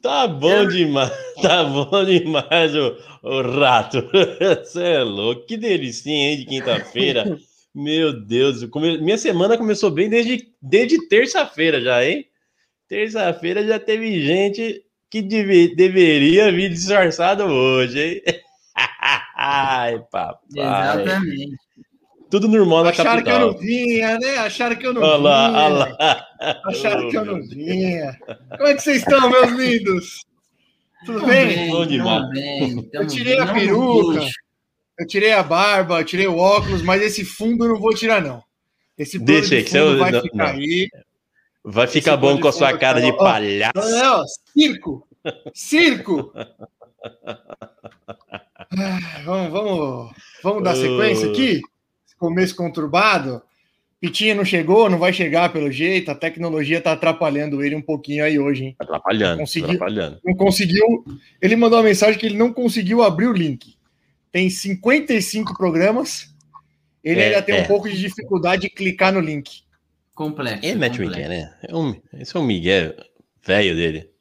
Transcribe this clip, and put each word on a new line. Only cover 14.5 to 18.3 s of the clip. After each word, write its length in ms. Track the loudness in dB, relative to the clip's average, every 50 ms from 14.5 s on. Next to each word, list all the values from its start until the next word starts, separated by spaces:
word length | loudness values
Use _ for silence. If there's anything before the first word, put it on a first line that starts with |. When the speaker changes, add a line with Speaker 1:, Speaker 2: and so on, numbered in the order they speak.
| -2 -4 -6 -6 -8 -10 _ _ _ _ _ _
Speaker 1:
que 140 | -8 -6
deve-, 540 | -4 -2 -2 -2 2 4 6 6 6 6 6
deveria 720 | 6 4 6 6 6 6 6 6 6 4 6 6 6 6 6
vir 180 | 4 2 0 -2
disfarçado 760 | -4 -6 -2 2 2 4 4 2 0 0 0 0 0 0 0
hoje, 560 | 0 2 2 2 2 4 2 0 0 -2 -4 -4 -4 -4 -4 -4
hein? 140 | -4